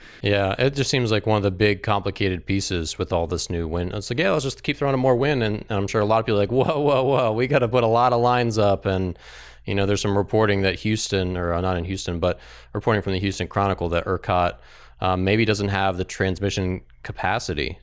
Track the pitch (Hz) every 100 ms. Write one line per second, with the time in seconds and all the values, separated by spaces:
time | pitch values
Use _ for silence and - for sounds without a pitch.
0 | - - 101 101 98 98 131 143 131 139
1 | 120 107 110 107 101 92 107 101 - 101
2 | 98 - 98 90 - 98 - 90 80 -
3 | 92 87 85 87 - 87 82 85 90 104
4 | 98 123 185 165 135 - - 143 139 135
5 | 131 123 143 139 110 104 - 104 98 113
6 | 104 110 113 104 101 123 127 151 147 135
7 | 135 139 120 110 131 143 120 123 117 117
8 | 123 120 120 123 117 107 101 98 - 95
9 | 92 85 - - - - - 98 98 101
10 | 104 101 95 110 110 101 95 90 110 107
11 | - 98 92 90 87 85 92 90 87 95
12 | - 85 90 85 - - - 104 120 107
13 | 98 95 98 92 87 - 101 95 85 85
14 | - 90 - 90 87 - - - - -
15 | 92 92 95 107 110 101 101 98 98 90
16 | 92 - 95 90 98 98 92 92 - -
17 | - - 90 110 - 76 71 -